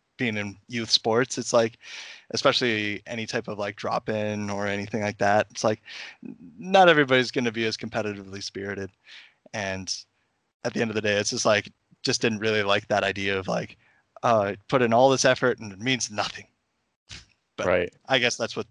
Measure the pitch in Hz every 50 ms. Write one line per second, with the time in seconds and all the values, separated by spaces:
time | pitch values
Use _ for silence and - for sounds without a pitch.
0 | _ _ _ - 135 117 107 107 104 101 95 95 _ - 123 120 113 113 - -
1 | - 117 110 117 131 - - - 120 - - 120 117 113 - - - - - -
2 | - - - - - - - 110 - 139 123 - 131 123 110 107 104 104 104 98
3 | - - 117 113 110 110 - 120 113 - 110 98 104 101 101 - - 104 113 -
4 | - - 110 107 107 107 107 104 104 101 101 98 101 101 101 101 101 101 - 113
5 | 104 104 101 - - 101 101 107 101 - - - - 113 110 - _ - - -
6 | - - - _ - - - - - 87 76 92 127 185 190 196 190 175 165 151
7 | 147 127 131 127 127 113 - 139 123 120 107 117 113 110 110 - - 110 - 120
8 | 107 104 104 101 98 95 95 101 98 - - 101 98 101 101 95 98 98 - _
9 | _ - - - - - _ _ _ - - 113 101 98 95 95 92 - - -
10 | - _ _ _ _ _ _ _ _ _ _ _ - 127 120 - 120 113 107 107
11 | 104 107 104 101 107 - - 117 - 117 107 104 104 - - _ _ _ _ _
12 | - 127 123 - - 120 113 104 104 110 107 107 104 98 101 104 - - 107 101
13 | 98 98 98 98 98 98 98 95 92 95 - 85 82 - - _ _ _ _ _
14 | _ _ _ - - 127 117 110 101 98 104 113 _ - - 135 123 117 113 117
15 | 127 135 135 123 - 135 127 - - 127 113 - 113 107 98 92 107 127 131 120
16 | - - 107 104 98 - - - 101 _ _ _ _ _ _ _ _ _ _ _
17 | _ - - - - _ _ _ _ _ _ - - 92 90 90 87 - - _
18 | _ - 131 131 120 120 110 - 120 110 - 123 107 -